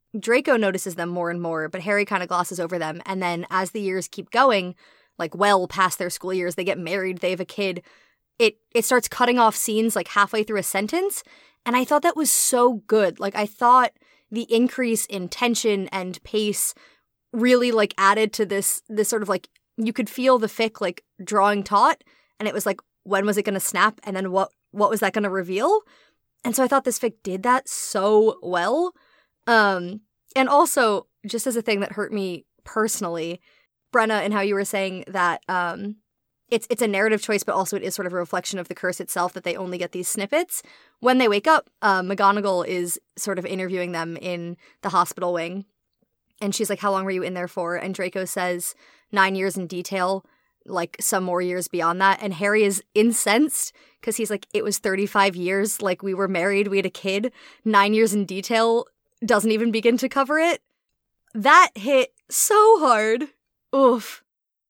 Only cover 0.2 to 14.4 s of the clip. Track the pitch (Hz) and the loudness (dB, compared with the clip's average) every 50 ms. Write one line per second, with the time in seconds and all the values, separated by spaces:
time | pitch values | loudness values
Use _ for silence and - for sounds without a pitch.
0.2 | - 220 240 285 294 311 262 226 214 190 185 190 - 190 165 175 170 175 175 180 | -2 0 0 2 2 2 2 2 2 0 0 -2 -6 -8 -8 -8 -6 -6 -4 -4
1.2 | 170 170 170 175 175 165 165 156 156 151 185 185 156 208 202 208 202 - 208 185 | -4 -4 -4 -4 -4 -4 -4 -4 -6 -6 -8 -6 -4 0 0 0 0 0 -2 -4
2.2 | 180 - 180 175 175 - 180 175 170 165 185 170 160 156 156 175 - - 190 190 | -2 -2 0 -2 -2 -2 -4 -6 -6 -4 -4 -4 -4 -6 -8 -8 -8 -8 -6 -4
3.2 | 190 175 170 170 175 - - 190 196 175 - 220 202 190 185 190 175 - - 208 | -2 -4 -4 -4 -6 -4 -4 -4 -2 -4 -4 -6 -4 -4 -4 -4 -6 -8 -12 -14
4.2 | 170 - - 233 269 269 220 196 180 180 180 _ _ _ _ _ _ _ _ - | -10 -2 2 2 4 4 4 2 0 -4 -10 _ _ _ _ _ _ _ _ -8
5.2 | 170 156 - 170 202 208 202 190 180 - - 190 185 180 - - 185 180 - - | -8 -6 -2 0 2 4 4 4 2 0 0 0 0 0 0 -2 -6 -6 -6 -8
6.2 | - 185 190 185 175 180 170 - 180 190 180 170 170 165 185 196 185 185 185 170 | -6 -4 -2 -2 -2 -2 -4 -4 -4 -4 -4 -4 -4 -6 -4 -4 -4 -4 -4 -4
7.2 | - 180 185 175 180 - - 208 202 190 175 175 - _ _ _ _ _ _ _ | -4 -4 -2 -4 -6 -8 -6 -4 -4 -4 -4 -8 -12 _ _ _ _ _ _ _
8.2 | _ _ _ - 233 214 - _ _ _ - 233 220 - 190 - - - - - | _ _ _ 0 2 2 0 _ _ _ -2 -2 0 2 2 0 0 -2 -2 0
9.2 | 247 240 247 247 226 220 208 - - 226 208 220 226 226 - 202 170 - - 202 | 0 2 4 4 4 4 2 0 -4 -2 0 0 0 0 0 -2 -4 -2 0 0
10.2 | 202 196 - 214 214 214 214 196 - - - 196 208 208 311 349 381 403 - - | 0 0 0 -4 -4 -2 -4 -4 -4 -2 -2 -4 -2 -2 -2 -2 -2 -4 -6 -8
11.2 | - _ _ _ _ _ _ _ - 240 240 254 254 - 294 294 320 339 330 311 | -12 _ _ _ _ _ _ _ -4 -2 -2 0 0 2 2 2 2 2 0 0
12.2 | 302 - - - - - 262 240 240 247 240 202 - - 220 220 202 175 165 - | 0 0 0 0 0 2 4 4 4 4 4 0 -2 2 2 4 4 2 0 -2
13.2 | 185 196 - 196 208 208 - - 247 240 254 254 247 226 - _ _ _ _ _ | -6 -4 -2 -4 -4 -4 -2 2 4 6 6 6 6 4 0 _ _ _ _ _
14.2 | _ - 208 233 | _ -10 -8 -8